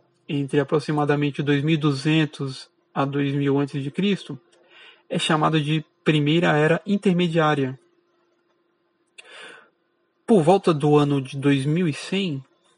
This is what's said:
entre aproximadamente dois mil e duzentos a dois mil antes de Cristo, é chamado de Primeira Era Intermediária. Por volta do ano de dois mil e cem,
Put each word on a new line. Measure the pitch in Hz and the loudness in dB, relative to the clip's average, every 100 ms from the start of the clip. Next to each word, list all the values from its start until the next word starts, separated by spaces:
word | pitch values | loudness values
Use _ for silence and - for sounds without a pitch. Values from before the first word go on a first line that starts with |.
| _ _ - | _ _ -8
entre | 143 139 147 | -6 -2 -2
aproximadamente | 139 160 147 151 147 147 147 139 | 0 -2 0 -2 0 0 0 -2
dois | 143 143 | 0 0
mil | 147 | 2
e | 165 | 0
duzentos | 151 135 151 156 151 - 139 131 - _ _ | 0 0 0 2 0 -4 -10 -10 -18 _ _
a | - | -4
dois | 139 139 143 | -4 -2 -2
mil | 143 143 139 | -2 0 0
antes | 143 143 | -2 -4
de | 139 | -8
Cristo, | - 196 190 - 135 - _ _ - - - _ | -4 -2 -2 -6 -16 -18 _ _ -20 -20 -20 _
é | 180 | -6
chamado | - 160 156 160 | 0 0 2 0
de | 147 156 - _ | 0 -4 -6 _
Primeira | - 156 147 165 170 151 | 0 0 2 2 2 2
Era | 151 170 | 2 0
Intermediária. | - 202 202 175 180 165 151 147 131 135 _ _ _ _ _ _ _ _ _ _ _ _ _ - - - - - - _ _ _ _ _ - | 0 -2 0 0 0 0 0 0 -2 -8 _ _ _ _ _ _ _ _ _ _ _ _ _ -20 -20 -20 -20 -20 -20 _ _ _ _ _ 2
Por | 220 | 4
volta | 151 196 196 | 6 4 4
do | 156 151 147 | 0 2 4
ano | 143 143 | 2 0
de | 131 139 | -4 -2
dois | 139 139 | 0 2
mil | 135 160 180 | 0 0 -2
e | |
cem, | 135 - 190 190 139 - _ _ | -4 -6 -4 -4 -6 -10 _ _